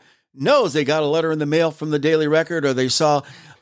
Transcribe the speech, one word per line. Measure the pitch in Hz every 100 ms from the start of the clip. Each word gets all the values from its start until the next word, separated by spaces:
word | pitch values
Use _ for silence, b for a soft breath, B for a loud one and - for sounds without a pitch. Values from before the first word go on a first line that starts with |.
| b b b
knows | - 160 285 190
they | 147
got | 135 156
a | 147
letter | 160 160
in | 156
the | 147
mail | 160 165
from | 151 151
the | 147
Daily | 151 156 147
Record, | 156 165 170
or | 143
they | 127 127
saw, | - 156 143 B B B B